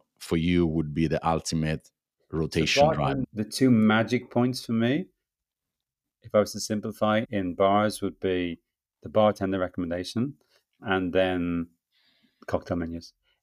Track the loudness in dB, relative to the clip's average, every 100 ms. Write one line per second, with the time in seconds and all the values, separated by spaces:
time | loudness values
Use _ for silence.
0 | _ -16 -4 0 2 2 2 0 -2 -2
1 | 0 0 0 -2 -2 -2 -2 -4 -8 _
2 | _ _ -8 -4 -2 0 0 4 4 4
3 | -2 -2 -6 -6 -6 2 4 6 6 4
4 | 2 -2 -2 0 0 -2 -4 0 0 0
5 | -4 _ _ _ _ _ _ _ _ _
6 | _ _ -2 0 2 -2 -6 -6 -6 -2
7 | 0 0 -2 -4 -4 2 4 4 2 -2
8 | -6 -4 -2 -2 -2 -6 _ _ _ _
9 | -4 2 4 2 -2 -2 -4 -4 -6 -6
10 | -6 -4 -4 -6 _ _ _ _ -2 -2
11 | 0 2 2 0 -2 -2 -4 _ _ _
12 | _ _ _ _ -6 -6 -4 -4 -4 -8
13 | -14 _ _ _